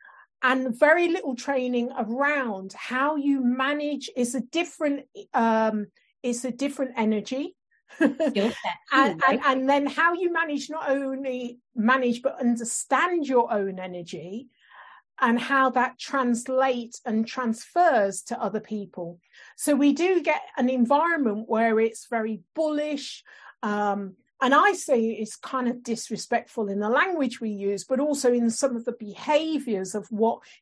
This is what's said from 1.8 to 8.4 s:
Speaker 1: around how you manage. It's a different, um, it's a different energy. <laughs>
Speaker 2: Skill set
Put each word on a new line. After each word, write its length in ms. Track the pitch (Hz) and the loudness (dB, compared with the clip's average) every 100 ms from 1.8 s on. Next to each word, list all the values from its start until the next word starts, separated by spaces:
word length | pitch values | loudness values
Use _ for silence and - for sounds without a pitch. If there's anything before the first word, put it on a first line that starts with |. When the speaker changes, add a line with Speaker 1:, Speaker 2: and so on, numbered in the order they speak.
| 240 254 | -2 -4
Speaker 1:
around 760 | 220 240 277 294 240 196 190 | -4 0 0 0 -2 -6 -10
how 440 | - - 247 285 311 | -12 -6 -2 0 0
you 260 | 285 277 | 2 2
manage. 680 | 247 254 269 294 294 285 - - | 2 2 0 -2 -2 -6 -6 -4
It's 180 | 240 | -2
a 60 | 262 | -2
different, 680 | 240 320 349 - 302 277 - - 403 | -4 -2 -4 -2 -2 -2 -8 -20 -4
um, 520 | 262 226 220 220 214 208 _ _ _ | 0 2 4 2 0 -6 _ _ _
it's 220 | 247 240 | -4 -4
a 60 | 262 | -4
different 420 | 240 285 285 262 247 | -2 -4 -2 -6 0
energy. 600 | 220 214 208 254 330 - _ _ | 0 0 -2 -6 -8 -12 _ _
<laughs> 200 | _ - | _ 2
Speaker 2:
Skill 180 | 294 | 2
set 180 | - 311 208 | 2 0 2